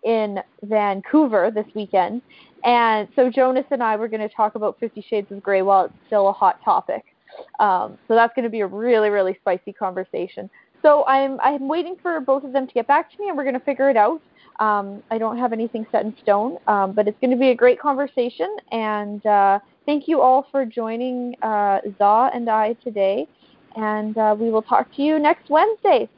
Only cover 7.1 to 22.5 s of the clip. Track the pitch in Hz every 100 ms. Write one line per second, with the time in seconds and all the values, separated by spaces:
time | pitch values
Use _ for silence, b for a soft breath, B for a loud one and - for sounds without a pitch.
7.1 | _ B B B - 208 185 107 - _
8.1 | 226 233 233 233 220 196 196 233 233 214
9.1 | 208 185 190 - 180 - 190 196 185 185
10.1 | 190 180 - 196 b b _ 311 294 277
11.1 | 269 269 269 - 294 269 320 339 359 359
12.1 | 330 262 269 269 262 262 - - 277 -
13.1 | _ 403 302 277 240 - 277 277 233 208
14.1 | 320 _ b b b 214 208 196 202 _
15.1 | 226 220 233 247 220 226 226 220 214 208
16.1 | 220 - 202 226 - - 208 196 208 208
17.1 | 208 247 247 262 240 247 247 294 269 277
18.1 | - 240 - 349 415 _ 226 214 214 208
19.1 | 208 214 208 196 202 b b - 294 277
20.1 | 311 254 262 277 277 254 220 226 233 254
21.1 | 247 247 240 220 214 202 196 208 196 202
22.1 | 214 262 247 233